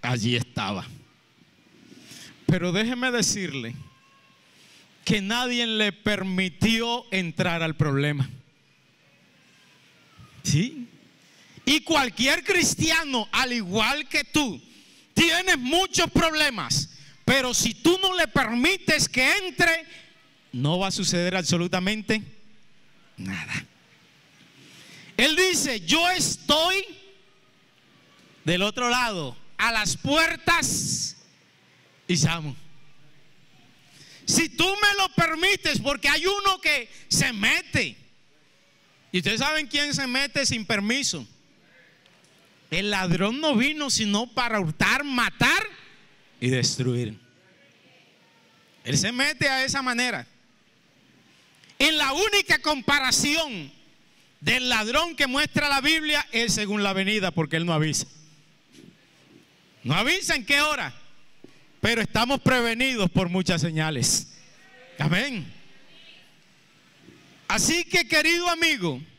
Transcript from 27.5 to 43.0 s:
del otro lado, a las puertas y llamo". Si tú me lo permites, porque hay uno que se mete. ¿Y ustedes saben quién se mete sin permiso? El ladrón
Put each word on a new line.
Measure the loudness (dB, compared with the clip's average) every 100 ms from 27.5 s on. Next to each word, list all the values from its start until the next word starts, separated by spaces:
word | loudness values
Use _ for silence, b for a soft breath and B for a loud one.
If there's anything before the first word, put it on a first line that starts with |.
| _ _ _ _ _ _ _ -20 -10
del | -2 0
otro | 0 -2 -2
lado, | 0 0 -2 -6 -10 -16 -2
a | 0
las | 0 -2 -4
puertas | 0 2 2 0 0 0 0 -4 -4 -4 -6 -10 _ _ _ _ _ _ _ _ _
y | 2
llamo". | 2 0 -6 -10 -16 -20 -20 -20 -20 -20 -20 -20 -20 -20 -20 -20 -20 B B B -2
Si | 0 0
tú | 0
me | 0 2 2 2
lo | 0
permites, | 2 0 2 2 2 0 -2
porque | -2 -2 0
hay | 0 0
uno | 0 0 0
que | 0 -2 -4 B B
se | 0 0
mete. | 0 0 0 0 -2 -2 -6 -20 _ _ _ _ _ _ _ _ _ _
¿Y | -4
ustedes | -2 0
saben | 0 0 -2
quién | -2 -2
se | -2 -2
mete | -2 -2 -2 -2
sin | -2
permiso? | -2 -2 0 -2 -2 -6 -10 -18 _ _ _ -20 -20 _ _ _ _ _ _ _ _
El | -4 -2
ladrón | 0